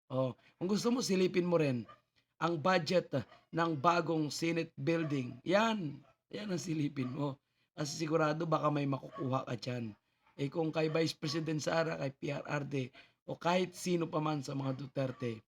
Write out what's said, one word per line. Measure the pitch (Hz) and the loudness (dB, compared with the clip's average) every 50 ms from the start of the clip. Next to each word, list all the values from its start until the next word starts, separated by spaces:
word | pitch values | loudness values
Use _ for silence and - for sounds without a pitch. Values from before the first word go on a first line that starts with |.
| _ | _
Oh, | - 131 131 131 127 113 - _ - _ | -4 -2 0 0 0 -2 -8 _ -20 _
kung | - 160 185 | -6 -2 0
gusto | 208 180 196 | 0 2 2
mo, | 240 240 262 208 | 2 0 0 0
silipin | 185 190 185 190 175 180 180 175 | 2 2 4 4 4 4 2 2
mo | 175 170 165 | 4 4 4
rin | 151 139 123 117 104 - - - _ _ _ _ _ _ _ - | 4 2 2 0 -4 -8 -14 -20 _ _ _ _ _ _ _ -2
ang | 160 165 170 | -2 0 0
budget | 156 135 190 185 180 156 175 185 170 170 - - 131 104 - - - _ _ | 2 2 4 4 4 4 4 2 2 2 2 0 -4 -4 -4 -10 -20 _ _
ng | - 160 165 165 160 | -2 0 2 2 2
bagong | 135 147 175 170 175 165 156 165 156 151 143 | 2 4 4 4 4 2 2 0 0 0 -2
Senate | - - 165 165 165 165 160 - - - | -2 -2 -2 0 0 0 -2 -4 -6 -4
building. | 139 165 165 165 165 147 147 135 123 120 120 - - | 0 0 2 2 0 0 -2 -2 -2 -4 -6 -6 0
Yan. | 151 180 208 226 226 220 208 165 143 - - - - _ _ _ | 2 4 4 4 4 2 0 -2 -6 -6 -10 -14 -20 _ _ _
Yan | _ - 202 214 208 | _ -10 -8 -4 -4
ang | 180 156 | -4 -2
silipin | - 180 156 156 143 143 143 139 127 | -2 -2 -2 0 -2 -2 -2 -2 -4
mo. | 123 127 147 143 143 131 - _ _ _ _ _ _ | -4 -2 -4 -4 -4 -4 -8 _ _ _ _ _ _
Kasi | _ - 151 139 160 | _ -6 -6 -6 -4
sigurado | 156 165 147 160 160 156 151 156 160 170 | -4 -2 2 2 4 4 2 2 0 0
baka | 160 156 143 143 | 0 0 2 2
may | 147 147 143 143 | 2 2 2 2
makukuha | 139 135 127 - 151 - - 143 127 131 131 - | 0 -2 -2 -4 -8 -8 -6 -2 -2 0 -2 -2
ka | - 127 | -4 -6
dyan. | 107 - 123 123 123 117 107 101 - _ _ _ _ _ _ _ | -6 -6 -6 -6 -4 -6 -8 -10 -14 _ _ _ _ _ _ _
Eh, | - 143 143 | -6 -6 -4
kung | - 170 160 160 147 | -2 -2 -2 0 0
kay | 160 160 156 | 0 0 2
Vice | 151 160 165 139 - | 2 2 2 0 0
President | - 165 147 147 165 156 160 156 | -4 -4 -4 -2 -2 -2 -2 -2
Sara, | 151 - 170 165 165 160 160 160 | -2 0 0 2 2 2 0 -2
kay | 160 143 135 | -4 -4 -6
P | - _ 165 147 | -6 _ -6 -4
R | 143 156 - | -4 -4 -4
R | - 143 147 139 | -4 -4 -4 -2
D, | 139 147 135 127 120 - - - - _ _ _ | -2 -2 -2 -2 -4 -8 -14 -20 -20 _ _ _
o | - - | -10 -8
kahit | - - 165 180 190 185 180 - | -2 0 2 2 2 2 0 -4
sino | - - 180 175 170 165 | -4 -2 0 0 0 0
pa | 165 - 156 | 0 0 0
man | 151 156 156 147 131 | 0 0 0 -2 -2
sa | 143 | -4
mga | 139 135 135 135 131 | -4 -4 -2 -2 -4
Duterte | 127 139 131 - 139 135 127 135 - 127 117 110 110 - | -4 -8 -6 -4 -2 -2 -2 -2 -4 -4 -4 -4 -6 -10